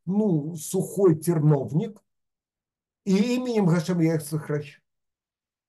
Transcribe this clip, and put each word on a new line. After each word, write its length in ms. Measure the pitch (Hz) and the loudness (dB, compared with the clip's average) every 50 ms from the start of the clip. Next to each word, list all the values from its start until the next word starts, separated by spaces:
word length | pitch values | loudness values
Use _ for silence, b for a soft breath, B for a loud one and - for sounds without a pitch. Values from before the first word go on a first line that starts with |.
| _ | _
ну, 500 | 165 190 208 220 208 170 151 139 160 175 | -4 -2 0 2 2 0 0 -2 -4 -10
сухой 600 | 156 - - - 190 - - - 180 202 185 156 | -10 -10 -6 -4 -4 -4 -4 0 4 4 4 4
терновник, 840 | 156 - 175 170 160 143 151 151 135 123 - 135 165 226 226 - - _ _ _ _ _ _ _ _ _ _ _ _ _ _ _ _ _ _ _ _ _ | 4 0 -2 0 4 4 4 4 4 0 -2 -4 -4 -4 -4 -10 -16 _ _ _ _ _ _ _ _ _ _ _ _ _ _ _ _ _ _ _ _ _
и 300 | 196 185 202 233 247 240 | 0 2 2 2 2 0
именем 320 | 254 254 247 233 214 202 | -2 -2 0 0 2 2
Хашема 360 | 165 165 175 160 - 180 170 160 | 2 2 2 0 -2 0 0 2
я 120 | 165 165 | 0 0
их 80 | 156 156 | -2 -4
сокращу. 580 | - 160 151 - - 151 147 147 - - _ _ _ _ _ _ _ _ _ _ _ _ _ _ _ _ _ _ | -6 -8 -8 -6 -6 -6 -6 -6 -10 -20 _ _ _ _ _ _ _ _ _ _ _ _ _ _ _ _ _ _